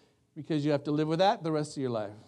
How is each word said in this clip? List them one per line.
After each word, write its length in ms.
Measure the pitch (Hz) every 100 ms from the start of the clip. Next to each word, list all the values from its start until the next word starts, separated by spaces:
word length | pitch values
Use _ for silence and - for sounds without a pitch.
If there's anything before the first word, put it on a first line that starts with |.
| _ _ _
because 300 | 160 143 156
you 80 | 147
have 120 | 143
to 60 | 135
live 180 | 151 156
with 120 | 165
that 220 | 196 -
the 80 | 165
rest 260 | 156 151 147
of 40 |
your 100 | 127
life. 260 | 113 101 107